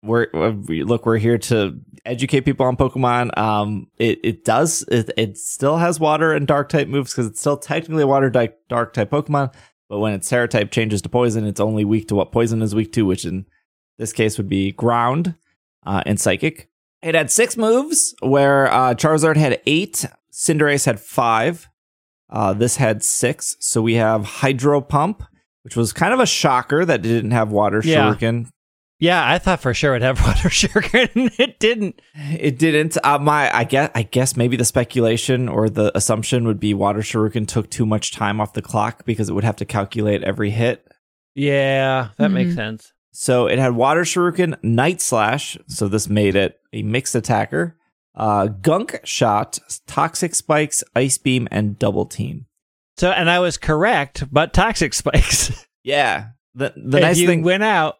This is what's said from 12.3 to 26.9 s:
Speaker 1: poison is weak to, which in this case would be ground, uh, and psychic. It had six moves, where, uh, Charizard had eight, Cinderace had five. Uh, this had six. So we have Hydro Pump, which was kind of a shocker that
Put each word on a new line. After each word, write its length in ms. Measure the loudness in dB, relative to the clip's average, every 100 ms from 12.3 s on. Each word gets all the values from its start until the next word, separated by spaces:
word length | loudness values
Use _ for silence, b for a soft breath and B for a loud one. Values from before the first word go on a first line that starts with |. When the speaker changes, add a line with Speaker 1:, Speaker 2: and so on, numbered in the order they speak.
Speaker 1:
poison 320 | 0 0 0
is 120 | -2 -2
weak 160 | -2
to, 100 | 0 0
which 180 | 0
in 220 | -4 -8 -12 _ _ _ _ _
this 140 | -10
case 240 | -2 -2 -2
would 100 | -4
be 220 | -2 -2
ground, 640 | -2 0 0 0 -2 -4 -6 _ _ _ _
uh, 180 | -6 -4 -2
and 140 | -2
psychic. 480 | 0 0 -2 -6 -20 _ _ _
It 120 | -2 0
had 140 | 0
six 260 | 0 0 0
moves, 580 | 2 2 2 -2 -2 -2
where, 500 | 0 4 4 4 4
uh, 220 | 4 2
Charizard 420 | 2 2 4 4 4
had 240 | 2 2 0
eight, 380 | 0 -2 -6 -8 _ _
Cinderace 540 | -8 -2 2 2 2 0
had 140 | -2
five. 680 | -4 -2 0 2 0 -4 -14 _ _ _ _ _ _
Uh, 220 | -2 -2
this 240 | 0 0 2
had 260 | 0 0
six. 540 | -2 -2 -2 -2 -8 -6
So 240 | -4 0
we 120 | 2
have 300 | 2 2 0
Hydro 560 | -2 -2 -2 2 2 2
Pump, 420 | 2 0 0 -4 -14 _ _ _
which 140 | -8 -2
was 160 | -2
kind 220 | 0 0
of 60 | 2
a 60 | 2
shocker 580 | 2 2 0 0 0
that 160 | 2